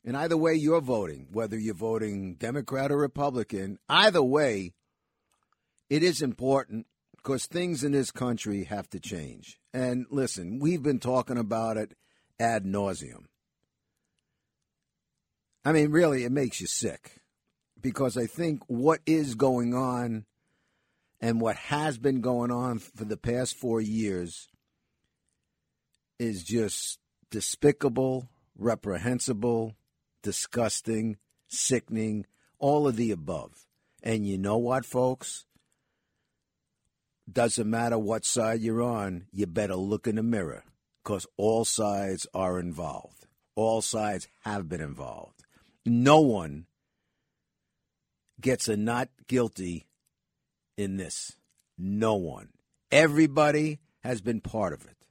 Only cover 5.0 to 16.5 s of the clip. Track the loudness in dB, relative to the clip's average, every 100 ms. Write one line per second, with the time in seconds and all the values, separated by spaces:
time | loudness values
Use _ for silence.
5 | _ _ _ _ _ _ _ _ -2 2
6 | 2 2 -2 -2 2 2 0 -10 -12 _
7 | _ -10 -6 -4 -4 -4 -2 -2 2 2
8 | 0 -2 -2 -2 -2 -4 -4 -6 -8 -10
9 | -8 -8 -10 -14 -20 -20 _ -4 -2 -2
10 | -2 -2 -2 -4 -8 -2 0 2 0 0
11 | 0 0 0 -2 -2 -2 -2 -2 -6 -10
12 | _ _ _ -2 0 0 0 0 -2 -4
13 | -10 -16 -20 _ _ _ _ _ _ _
14 | _ _ _ _ _ _ _ _ _ _
15 | _ _ _ _ _ _ 2 4 4 4
16 | 4 4 0 0 0